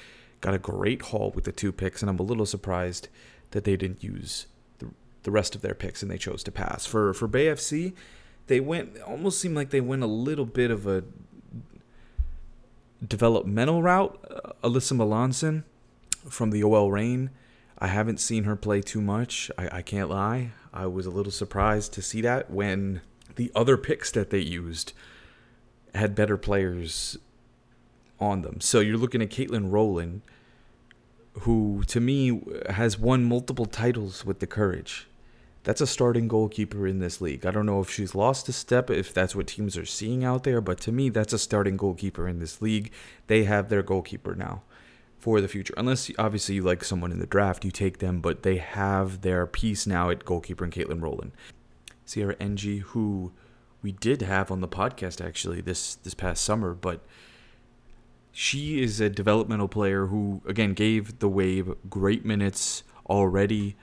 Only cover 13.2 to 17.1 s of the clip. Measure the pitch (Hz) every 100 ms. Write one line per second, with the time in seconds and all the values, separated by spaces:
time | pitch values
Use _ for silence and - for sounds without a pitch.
13.2 | 143 110 98 104 139 170 175 185 196 -
14.2 | - - - - 120 127 - 131 107 110
15.2 | 127 127 156 156 - _ _ _ - -
16.2 | - - 113 104 104 110 101 101 117